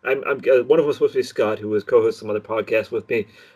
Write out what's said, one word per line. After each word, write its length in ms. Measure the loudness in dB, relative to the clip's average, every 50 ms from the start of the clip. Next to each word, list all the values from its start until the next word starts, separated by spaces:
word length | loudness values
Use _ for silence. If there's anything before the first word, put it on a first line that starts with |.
| -4
I'm, 200 | -2 -2 -2 -2
I'm, 120 | -4 -4
uh, 260 | -2 2 4 4 4 4
one 160 | 4 4 4
of 40 | 2
them 40 |
was 100 | 2 0
supposed 160 | 0 0 0 0
to 60 | -2
be 40 | -4
Scott, 340 | -2 -2 -2 -2 -2 -2
who 120 | -4 -4 -4
was 140 | -4 -4 0
co-host 360 | 2 2 4 4 2 0 -4
some 100 | -6 -6
other 100 | -6 -6
podcast 520 | -6 -4 -4 -4 -2 -2 -2 -2 -2 -2
with 180 | -6 -8 -4 -4
me. 160 | -4 -4 -4 -6 -12 -20 -20 -20 _